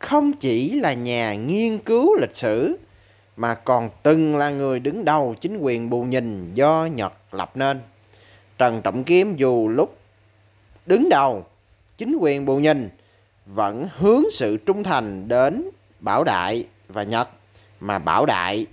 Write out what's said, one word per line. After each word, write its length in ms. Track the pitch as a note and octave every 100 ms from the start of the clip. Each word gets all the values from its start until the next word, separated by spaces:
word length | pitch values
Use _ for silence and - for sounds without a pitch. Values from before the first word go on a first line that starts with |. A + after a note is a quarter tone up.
không 340 | - D4 D4
chỉ 460 | C#4+ C4+ A#2 C#3 C#4
là 140 | G3
nhà 400 | B2 A#2+ A#2+ A2+
nghiên 460 | G#2 A#2+ G3 A3+ A3
cứu 360 | G#3 A3+ D4+ G#4
lịch 160 | A#2+ -
sử, 420 | A#2+ A2 D#3 F4+ - _ _ _ _ -
mà 180 | A#2 A2+
còn 340 | - B2+ A#2 -
từng 340 | D3+ D#3+ D#3 D3
là 120 | C#3+
người 300 | C#3+ C#3 C3
đứng 260 | C3 F#3 F3
đầu 300 | D3+ C3+ A2
chính 160 | F3 G#3+
quyền 320 | C#3+ A#2+ A#2
Bù 140 | A#2+
Nhìn 500 | B2 B2+ A#2 G2+ F2
do 320 | G2+ C#3+ D#3+ E3
Nhật 280 | C#3 G2 - _
lập 200 | F#2+ F2+ B2+
nên. 240 | C3+ C3+ A#2 _ _ _ - - _ -
Trần 240 | B2 A2+
Trọng 220 | G2 G#2
Kim 320 | B2+ F#3+ G#3 E3+
dù 320 | C3+ B2 A2
lúc 300 | A#2 E3 - _ _ _ _ _ _ _ _ -
đứng 240 | F#3+ E4
đầu 360 | D3 C#3 G#2+ F2+ _ _ _ _ -
chính 180 | A3+ D4+
quyền 300 | E3 C#3 C#3
Bù 140 | C#3
Nhìn 300 | D3+ D3 G#2+ - _ _ _ _ -
vẫn 440 | G2 G2+ A2 E3+ -
hướng 260 | F#3+ A#3+ G#4+
sự 260 | - B2 G#2+
trung 260 | - G3
thành 440 | G3 D3 A2 F#2+ G2+
đến 420 | A#2+ C3 G3+ F#4 - _ _
Bảo 240 | - G#2+
Đại 440 | D#3+ G2 F2+ A2+ A#2 _ -
và 160 | G2
Nhật, 260 | G2+ A2+ - - _ _ _ -
mà 200 | G2 G2
Bảo 260 | D#2 E2+ D3
Đại 400 | G2+ F2+ G2+ -